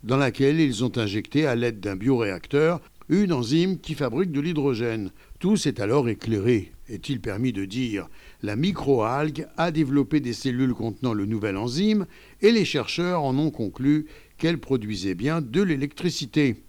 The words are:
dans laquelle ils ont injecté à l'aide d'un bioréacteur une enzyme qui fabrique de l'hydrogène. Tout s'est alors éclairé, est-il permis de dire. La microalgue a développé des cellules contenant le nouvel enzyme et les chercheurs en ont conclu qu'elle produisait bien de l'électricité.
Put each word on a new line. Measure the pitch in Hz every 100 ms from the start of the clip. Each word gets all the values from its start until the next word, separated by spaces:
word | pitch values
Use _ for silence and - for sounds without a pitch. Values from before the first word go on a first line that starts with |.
| 107
dans | 135
laquelle | 135 - 135 160
ils | 151 107 123
ont | 117
injecté | 104 104 - 139 151
à | 117
l'aide | 120 107
d'un | 101 95
bioréacteur | 110 127 107 92 - 143 160 170 - - -
une | 170 202
enzyme | 151 113 160 180 185
qui | -
fabrique | 151 139 117 185
de | 139
l'hydrogène. | 151 156 139 113 117 113 95 - - -
Tout | 175 214
s'est | 151 -
alors | 104 135 120
éclairé, | 104 113 110 104 117 87 - -
est-il | 104 - 127
permis | 101 101 127
de | 101 98
dire. | 110 123 101 80 - - -
La | 104 107
microalgue | 170 180 139 131 110 131 156 147 156 -
a | 165
développé | 160 139 143 135 156
des | 123
cellules | 110 135 123 131
contenant | 117 113 98 123
le | 107 101
nouvel | 110 104 95
enzyme | 120 127 208 214 185 - - -
et | 202
les | 233
chercheurs | 170 151 110 - 180 180
en | 139 131
ont | 156
conclu | - 107 85 135 151 151 - - -
qu'elle | 160 165
produisait | - 135 107 104 95 90
bien | 123 165
de | 131 139
l'électricité. | 202 143 143 - 175 - 143 - 143 104